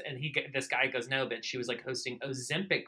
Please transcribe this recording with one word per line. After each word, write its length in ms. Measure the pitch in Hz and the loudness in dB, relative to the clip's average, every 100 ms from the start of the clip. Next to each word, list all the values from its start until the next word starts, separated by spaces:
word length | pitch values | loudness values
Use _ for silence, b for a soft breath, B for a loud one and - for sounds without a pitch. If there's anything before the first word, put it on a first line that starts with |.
| - | -6
and 80 | 131 | -4
he 120 | 151 | 0
g-, 140 | 139 135 | 0 0
this 140 | 135 131 | 0 2
guy 180 | 127 135 | 4 4
goes, 220 | 131 117 | 2 2
"No, 200 | 135 120 | 2 2
but 160 | 113 | -2
she 140 | - 127 | -2 -2
was, 100 | 120 | -2
like, 160 | 117 | -2
hosting 360 | 131 127 127 120 | -2 -4 -4 -4
Ozempic 640 | 139 127 123 156 196 147 | -4 -4 0 0 2 2